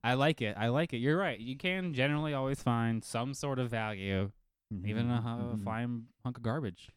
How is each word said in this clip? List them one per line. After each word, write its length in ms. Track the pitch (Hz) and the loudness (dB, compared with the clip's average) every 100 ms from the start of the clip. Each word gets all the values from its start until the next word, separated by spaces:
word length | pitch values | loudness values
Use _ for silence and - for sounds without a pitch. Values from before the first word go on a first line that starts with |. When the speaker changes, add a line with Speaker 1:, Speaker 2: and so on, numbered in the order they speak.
Speaker 1:
I 100 | 117 | 2
like 280 | 127 147 160 | 4 4 4
it. 140 | 110 104 | -2 0
I 120 | 117 | 2
like 240 | 131 165 | 2 0
it. 40 | 120 | 0
You're 200 | 127 165 | 2 2
right. 200 | 185 107 | 2 -2
You 180 | 117 135 | -8 -4
can 360 | 185 185 180 | -2 0 -2
generally 400 | 131 135 147 156 | 2 2 2 0
always 300 | 143 135 139 | 0 0 0
find 400 | - 117 117 113 | 2 2 2 0
some 300 | - 117 123 | -2 -4 -4
sort 260 | 135 147 131 | -4 -2 0
of 100 | 123 | 0
value, 600 | 113 110 101 98 95 98 - _ _ _ | 0 -2 -2 0 2 0 -4 _ _ _
Speaker 2:
Mm-hmm, 140 | 101 98 | -6 -2
Speaker 1:
even 180 | 107 120 | 0 2
in 60 | |
a 80 | 120 | 0
Speaker 2:
mm-hmm, 80 | 117 | 0
Speaker 1:
hu-, 160 | 117 120 | -4 -4
Speaker 2:
mm-hmm. 100 | 110 | -4
Speaker 1:
flying 420 | 104 110 120 120 113 _ | -4 -2 -2 -4 -8 _
hunk 140 | 127 120 | -8 -4
of 60 | |
garbage. 460 | 113 139 120 87 - | -2 -2 -2 -6 -20